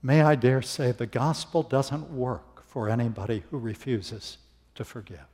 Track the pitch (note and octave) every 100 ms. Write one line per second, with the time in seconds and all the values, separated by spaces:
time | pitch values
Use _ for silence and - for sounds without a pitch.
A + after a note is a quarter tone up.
0 | C3 D3+ D3+ D3 B2 C3 - - B2+ A#2
1 | A#2 A#2+ C#3 D#3 - E3+ D3+ C3+ C3+ -
2 | D3 C#3+ B2 A#2+ - - _ C3+ G#2+ A2+
3 | A#2 G#2 G2+ A2 - C#3 A2+ G#2 - A#2
4 | F#2 A2 - - _ _ _ - - A#2+
5 | G#2 A2 C#2+